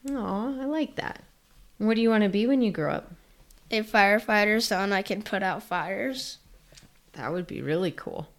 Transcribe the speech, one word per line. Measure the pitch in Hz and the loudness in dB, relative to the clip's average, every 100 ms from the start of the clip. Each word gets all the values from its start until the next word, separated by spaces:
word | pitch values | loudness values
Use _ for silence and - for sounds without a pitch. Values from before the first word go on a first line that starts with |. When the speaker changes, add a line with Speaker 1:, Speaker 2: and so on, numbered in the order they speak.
| 269 | -6
Speaker 1:
Aw, | 277 190 196 240 262 | -4 -4 -2 -4 -4
I | 269 | -2
like | 311 302 - | -2 -2 -4
that. | - - - _ _ - - _ | -8 -10 -18 _ _ -20 -20 _
What | 214 | 0
do | 226 | 4
you | 226 | 4
wanna | 220 208 | 6 4
be | 196 226 | 4 4
when | 269 | 4
you | 233 | 2
grow | 170 147 | 0 -2
up? | 147 - - _ _ - - - | -2 -6 -20 _ _ -20 -20 -6
Speaker 2:
A | 220 | -4
firefighter, | 214 214 196 208 214 214 208 220 | 2 4 6 4 2 2 4 2
so | 226 190 | 2 0
I | 196 196 | 0 0
can | 196 190 | -2 -6
put | 214 196 | -4 -2
out | 190 165 | -2 -4
fires. | - 180 160 196 247 262 - - _ - _ - - _ _ | -4 -4 -4 -4 -4 -6 -10 -14 _ -20 _ -20 -20 _ _
Speaker 1:
That | - 120 | -8 -6
would | 175 175 | -4 -6
be | - | -8
really | 135 160 185 | -2 0 0
cool. | - - - 151 | -4 -10 -10 -12